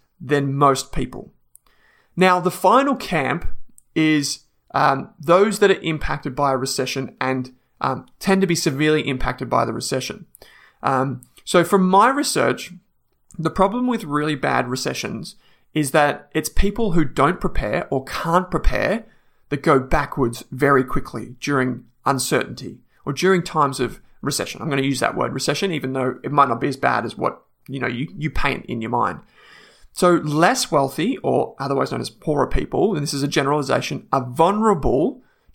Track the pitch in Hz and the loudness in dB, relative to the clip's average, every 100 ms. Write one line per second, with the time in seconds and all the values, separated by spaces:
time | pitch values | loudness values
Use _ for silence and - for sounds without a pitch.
0 | _ - 127 143 139 139 143 131 - 151 | _ -12 -2 0 0 2 2 2 -2 -4
1 | 127 - - _ _ _ _ _ _ _ | -4 -8 -18 _ _ _ _ _ _ _
2 | _ - 185 180 175 - 190 247 277 262 | _ 2 4 4 0 2 4 4 4 -2
3 | - 160 127 170 - - - - _ 160 | -2 -2 -2 0 0 0 -2 -12 _ 0
4 | 156 151 139 - _ _ _ - 147 135 | 2 2 -2 -8 _ _ _ 0 2 2
5 | - - 147 180 214 190 196 185 160 156 | -4 -6 4 6 6 4 4 2 0 -2
6 | - 143 147 131 139 131 127 - 131 135 | -2 -4 -6 -2 0 0 -2 -4 -4 -4
7 | 135 - 131 131 127 _ _ - 135 131 | -8 -6 -4 -4 -6 _ _ -6 -4 -4
8 | - - - 190 185 165 160 135 151 156 | -10 -6 0 2 2 0 0 0 2 2
9 | 120 127 123 127 120 123 117 113 - 131 | 0 -2 -2 -4 -2 -2 -2 -4 -4 -6
10 | - - - - - - _ _ - 131 | -6 -12 -16 -20 -20 -20 _ _ -2 0
11 | 139 127 - _ - 180 175 196 185 190 | -2 -6 -12 _ 0 2 4 4 4 6
12 | 240 269 - - 123 123 - 175 _ _ | 4 2 -2 0 0 -2 -8 -16 _ _
13 | _ _ _ - 160 - 196 240 254 233 | _ _ _ -6 -4 0 0 0 -2 -4
14 | 151 147 151 143 139 127 123 131 - 131 | -2 -2 -2 -2 0 0 -2 -4 -6 -6
15 | - 110 - - _ _ _ 156 139 160 | -8 -8 -12 -18 _ _ _ -4 2 2
16 | 147 - - 160 156 - 202 202 220 175 | 2 0 -6 -4 0 4 4 4 2 2
17 | 202 - 139 180 185 - 107 147 - 139 | 2 2 2 2 -2 -2 -2 -2 -2 -4
18 | 127 - 165 175 185 160 - 104 107 220 | -4 -8 0 0 0 0 2 2 0 -2
19 | - _ _ _ - 143 165 139 127 151 | -6 _ _ _ -8 -2 4 2 4 -2
20 | 143 - 120 117 - 127 143 135 127 - | -2 -2 -2 -2 -10 0 2 4 2 -2
21 | - 117 110 - 143 143 127 120 - _ | -4 -10 -14 -10 -4 -2 -2 -4 -12 _
22 | 139 135 - 135 - - 98 - _ _ | -2 -2 0 0 -2 -8 -14 -16 _ _
23 | 147 135 185 185 170 160 139 131 120 - | -8 0 2 2 0 0 0 0 -4 -6
24 | - - 135 143 - - 120 139 135 131 | -20 -10 -6 -4 -6 -6 -4 0 0 0
25 | - - 123 143 - 147 196 156 131 131 | -2 -2 -4 -2 -2 -2 -2 -4 -4 -4
26 | 131 - - 147 131 120 147 127 127 117 | -4 -4 -2 2 2 2 -4 -2 0 0
27 | 110 104 - - _ _ - 135 120 120 | -4 -4 -4 -4 _ _ -14 -8 -6 -6
28 | 143 - 147 - 143 - - 117 110 120 | -8 -6 -4 0 0 -2 -6 -8 -2 0
29 | 104 80 - _ - - - _ - - | -2 -4 -16 _ -20 -20 -20 _ -12 0
30 | 180 170 151 151 180 262 - 151 135 - | 4 4 2 2 2 2 0 0 0 -2
31 | 208 - 135 127 127 - 139 135 131 127 | -4 -2 -2 0 -2 -6 -4 -2 -2 -4
32 | 117 - - 143 120 - - - 196 160 | -8 -8 -2 0 2 0 0 0 0 0
33 | 143 139 139 156 139 151 131 123 - - | -4 -4 -2 0 0 0 0 -2 -2 -8
34 | - 139 123 131 170 208 220 180 131 127 | -2 -2 -2 2 2 4 2 2 2 2
35 | 214 - _ _ _ | 0 -4 _ _ _